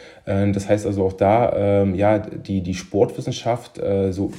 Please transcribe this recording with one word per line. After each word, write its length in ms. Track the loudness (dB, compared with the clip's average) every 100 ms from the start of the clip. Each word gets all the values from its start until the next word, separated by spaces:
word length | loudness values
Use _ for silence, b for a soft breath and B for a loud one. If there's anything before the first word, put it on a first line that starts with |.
| B B -4
Ähm, 280 | 0 0
das 160 | 0 0
heißt 160 | 0 0
also 180 | 0
auch 80 | -2
da, 680 | 2 4 4 2 2 2 4
ähm, 120 | 2
ja, 240 | 2 2 2
die, 440 | -2 -12 -4 -4
die 100 | -2
Sportwissenschaft, 1080 | -6 -4 0 0 0 -8 -4 -2 -4 -6 -6
äh, 320 | -2 0 0
so 180 | -2 -4